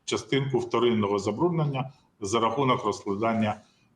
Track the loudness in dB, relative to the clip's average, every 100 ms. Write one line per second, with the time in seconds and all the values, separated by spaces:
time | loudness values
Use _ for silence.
0 | -4 -4 0 -2 0 -2 0 2 2 2
1 | 2 0 0 0 0 0 0 -2 -6 -12
2 | _ -10 -2 2 2 2 0 2 0 -2
3 | -4 -2 0 0 0 -2 -10 _ _